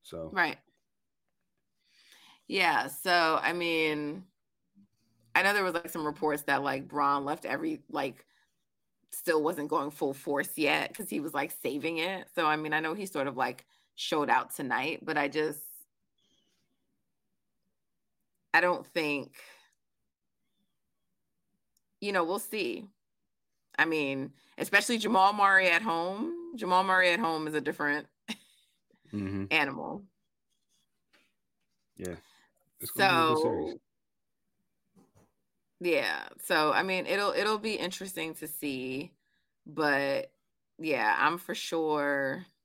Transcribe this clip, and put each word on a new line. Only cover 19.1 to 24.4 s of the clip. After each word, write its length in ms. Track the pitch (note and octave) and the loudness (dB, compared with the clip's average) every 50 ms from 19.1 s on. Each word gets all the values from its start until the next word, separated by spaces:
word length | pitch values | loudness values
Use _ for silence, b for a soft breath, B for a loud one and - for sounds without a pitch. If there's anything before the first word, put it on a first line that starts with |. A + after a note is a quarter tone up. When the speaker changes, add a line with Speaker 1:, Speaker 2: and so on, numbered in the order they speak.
| D3 C#3+ B2+ - _ - B B B B B B B _ _ _ _ _ _ _ _ _ _ _ _ _ _ _ _ _ _ _ _ _ _ _ _ _ _ _ _ _ _ _ _ _ _ _ _ _ _ _ _ _ _ _ _ _ | -2 -2 -4 -10 _ -20 B B B B B B B _ _ _ _ _ _ _ _ _ _ _ _ _ _ _ _ _ _ _ _ _ _ _ _ _ _ _ _ _ _ _ _ _ _ _ _ _ _ _ _ _ _ _ _ _
Speaker 2:
you 100 | - G3+ | -6 0
know, 120 | G3+ F#3 E3+ | 0 2 2
we'll 160 | D#3+ F#3 G#3 | 2 0 -2
see. 480 | - - - A3 F#3 A#2+ G#2 - - - _ _ _ _ _ _ _ _ _ _ _ _ _ _ _ _ _ | -4 -4 -4 -4 -2 -2 -4 -6 -10 -16 _ _ _ _ _ _ _ _ _ _ _ _ _ _ _ _ _
I 80 | - D3+ | 0 0
mean, 480 | E3 D#3+ D#3 D3 C#3 C#3 C3+ C3+ D3 b b | 0 2 -2 -2 -2 -2 -4 -6 -8 b b